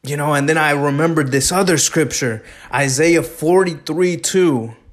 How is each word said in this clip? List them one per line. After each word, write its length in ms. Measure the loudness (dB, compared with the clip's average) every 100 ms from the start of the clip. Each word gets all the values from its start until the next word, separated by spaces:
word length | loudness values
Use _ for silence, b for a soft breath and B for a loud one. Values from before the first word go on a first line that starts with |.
You 120 | -8 -4
know, 160 | 0
and 160 | 0 0
then 80 | 2
I 140 | 2
remembered 600 | 0 0 0 0 0 0
this 180 | 0 0
other 260 | 0 0 0
scripture, 680 | 0 0 -2 -2 -4 -6 B B B
Isaiah 520 | -2 -2 2 2 2
forty-three 920 | 0 -4 2 2 2 -4 -6 -2 0 -2
two. 580 | -2 2 2 2 -4 -14 -20